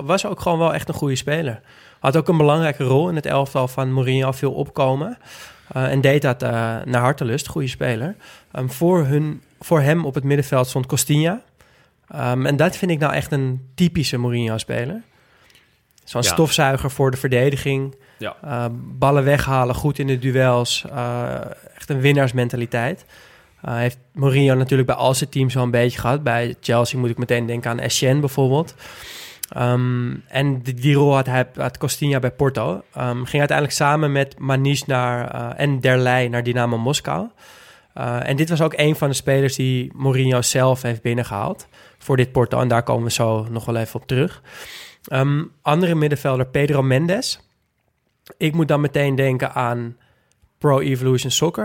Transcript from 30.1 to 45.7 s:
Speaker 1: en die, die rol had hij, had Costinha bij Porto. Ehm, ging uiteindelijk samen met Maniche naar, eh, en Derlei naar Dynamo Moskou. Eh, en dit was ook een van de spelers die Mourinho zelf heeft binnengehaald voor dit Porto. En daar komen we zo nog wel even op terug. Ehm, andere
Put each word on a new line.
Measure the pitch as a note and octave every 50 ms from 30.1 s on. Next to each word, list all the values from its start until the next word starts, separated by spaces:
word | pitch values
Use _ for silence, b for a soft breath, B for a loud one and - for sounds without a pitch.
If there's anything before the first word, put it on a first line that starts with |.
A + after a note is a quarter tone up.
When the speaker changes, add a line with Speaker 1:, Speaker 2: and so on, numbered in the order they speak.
| C3+ - - -
Speaker 1:
en | - C3 C#3 C#3+ C3+ C3 A#2+
die, | C3 B2+
die | A#2+ B2+ D3 C#3+
rol | C#3+ D3 C#3+ C#3
had | C3+ C3
hij, | B2+ B2 B2+ B2 - -
had | - C3+ B2 - -
Costinha | D#3 C#3 - - D3+ C#3+ C#3 C3
bij | C3 B2
Porto. | B2+ - C#3+ C3+ C3 A#2 A2 D3 F3+ G3 - _ _
Ehm, | C3+ B2+ B2 A#2+ B2 B2+
ging | - - C#3+
uiteindelijk | C#3+ C#3+ D3 D3 D3 C3 -
samen | - D3+ C#3+ D3 D#3 D#3 C#3+ C#3
met | C#3 C#3 C#3 - -
Maniche | - C3+ C3+ C3 C3+ C#3 C#3+ C3 -
naar, | - C3+ B2+ B2 B2 B2 B2 B2 B2
eh, | A#2+ B2 A#2+ A#2+ - - C#3+
en | C#3+ C#3 B2+
Derlei | B2 C3 B2+ B2+ B2+ B2 B2 B2+ B2 B2
naar | A#2+ A#2+ A#2+
Dynamo | A#2+ A#2+ B2 A#2+ A#2+ A#2 A2+
Moskou. | A2+ B2+ D3 - - - C#3+ E3 G#3 A#3 - B B B B B B B B B B B _
Eh, | B2+ B2+ A#2+ A#2+ B2 B2+ C3+
en | C3+
dit | C3+ D#3+ D#3+
was | E3+ D3+
ook | D#3+ D#3+ D#3+
een | - D3 D3+ D#3
van | - D3+ C#3+
de | C3+
spelers | - - C#3+ C3+ C#3 C#3 C3 C3+
die | - C3 C3 B2+ B2 B2+ C3+ -
Mourinho | - C3+ C3+ B2+ B2+ C3 C3 B2+ B2 A#2+
zelf | - - C3 B2+ C3 B2+ C3 -
heeft | A#2+ A#2 A2 -
binnengehaald | A#2+ A#2 B2 A#2 - G#2+ G2+ A2+ - - - - B B B B B B B
voor | - - C#3
dit | B2 B2 B2+ -
Porto. | C3+ A#2+ - A#2 B2
En | B2+ A#2+
daar | A#2 A#2 A#2+
komen | - A#2+ A#2 A#2
we | A#2 -
zo | - A#2+ A2 A2 A2 A2 A#2
nog | A2+ A2+ -
wel | - A#2
even | A2+ A2+ - - A2+
op | -
terug. | - C3+ B2 D#3 F#3 - - B B B B B B B B B B B B B
Ehm, | - C#3 C3 C3+ C#3+ C#3+ D3 D#3+ - - _ _
andere | D3+